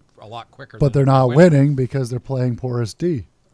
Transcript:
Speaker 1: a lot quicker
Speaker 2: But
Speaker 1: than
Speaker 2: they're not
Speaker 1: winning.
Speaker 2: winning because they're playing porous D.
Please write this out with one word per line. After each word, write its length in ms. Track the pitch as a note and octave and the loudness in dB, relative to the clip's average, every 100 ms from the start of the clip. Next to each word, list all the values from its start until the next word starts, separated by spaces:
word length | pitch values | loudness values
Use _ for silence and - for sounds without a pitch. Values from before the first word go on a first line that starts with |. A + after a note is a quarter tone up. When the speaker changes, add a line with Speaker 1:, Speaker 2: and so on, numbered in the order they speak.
| _ _ | _ _
Speaker 1:
a 60 | G#2+ | -18
lot 240 | A#2 - | -18 -18
quicker 300 | - C#3 - | -20 -20 -2
Speaker 2:
But 140 | D3 | 0
Speaker 1:
than 60 | C#3 | 2
Speaker 2:
they're 140 | C3+ | 2
not 140 | C3+ B2+ | 2 4
Speaker 1:
winning. 100 | C3 | 6
Speaker 2:
winning 380 | F3+ D3 C#3+ C3+ | 6 6 2 0
because 340 | B2+ C#3 A#2 | -4 -4 -6
they're 100 | B2 | -8
playing 360 | - C3 B2+ A#2+ | -8 -4 -4 -4
porous 380 | B2+ A#2+ A2+ - | -6 -4 -6 -6
D. 320 | F3 C#3 F2 _ _ | -6 -6 -10 _ _